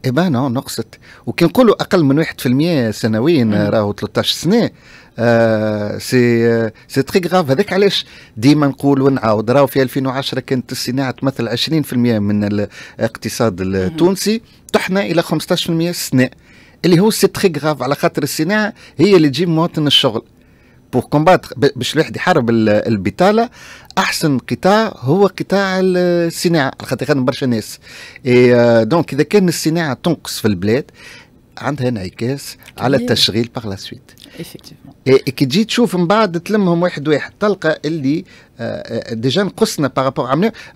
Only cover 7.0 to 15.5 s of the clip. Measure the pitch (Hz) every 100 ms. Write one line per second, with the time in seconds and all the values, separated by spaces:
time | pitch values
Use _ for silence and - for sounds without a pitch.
7 | 131 196 175 185 151 135 202 185 202 -
8 | - - - - 127 151 143 131 139 139
9 | 135 131 107 107 110 131 135 143 131 143
10 | 131 127 135 131 - 131 - 131 - 127
11 | 135 120 135 - 117 120 - 156 143 127
12 | 120 110 101 104 104 104 101 - - -
13 | 113 - 110 - 117 85 95 95 90 82
14 | 170 190 196 226 - - - 214 - 190
15 | 208 165 165 156 -